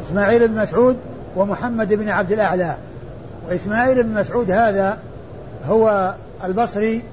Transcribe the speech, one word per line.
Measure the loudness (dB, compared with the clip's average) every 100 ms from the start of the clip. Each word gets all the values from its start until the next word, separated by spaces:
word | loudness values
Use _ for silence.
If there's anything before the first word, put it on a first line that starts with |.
| -4
إسماعيل | 0 4 4 4
بن | 2
مسعود | 0 4 4 2 -4 -14 -6 -2
ومحمد | 0 0 -2 -2 0
بن | 0 0
عبد | 0 0
الأعلى. | 2 2 2 0 -4 -10 -14 -14 -14 -14 -14 -6
وإسماعيل | -4 -2 2 4 4
بن | 2
مسعود | 0 0 0 2
هذا | 4 4 4 2 -2 -8 -16 -16 -16 -16 -10 0
هو | 4 4 4 2 -2 -12 -10
البصري، | -4 0 0 0 0 -2 -6